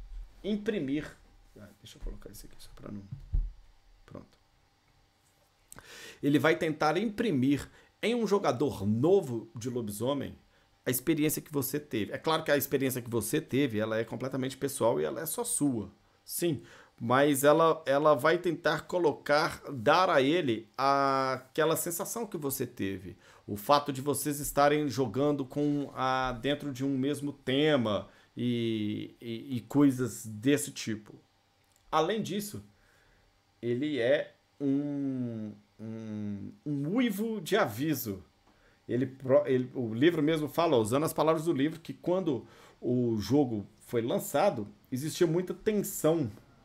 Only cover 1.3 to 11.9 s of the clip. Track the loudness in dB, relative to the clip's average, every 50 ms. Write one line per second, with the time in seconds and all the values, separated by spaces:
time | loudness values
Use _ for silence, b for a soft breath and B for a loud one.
1.3 | _ _ _ _ _ -20 -20 -20 -20 _ -20 -20 -16 -12 -10 -10 -10 -12 -14 -16
2.3 | -18 -18 -20 -20 -20 -20 -20 -20 -18 -16 -14 -12 -12 -12 -12 -14 -16 -16 -6 -2
3.3 | 0 0 0 0 -4 -12 -20 -20 _ _ _ _ _ _ _ -18 -18 -18 -18 -20
4.3 | _ _ _ _ _ _ _ _ _ _ _ _ _ _ _ _ _ _ _ _
5.3 | _ _ _ _ _ _ _ _ B B B B B B B B B B 2 2
6.3 | 4 4 6 4 4 2 0 -2 0 2 2 2 2 2 0 -2 -2 -2 0 0
7.3 | 2 2 2 2 2 0 -2 b b b b b _ _ -2 -2 0 0 2 2
8.3 | 2 2 2 0 0 2 0 -2 -2 -2 -2 0 0 2 4 4 4 4 2 0
9.3 | -4 -8 -8 -10 -12 -10 -8 -6 -4 -4 -6 -6 -6 -4 -2 -2 -2 -2 -4 -8
10.3 | -10 -16 b b b b b b b _ _ -2 -2 0 0 0 0 2 2 0
11.3 | 0 -2 -6 -6 -4 -4 -4 -2 -4 -6 -6 -4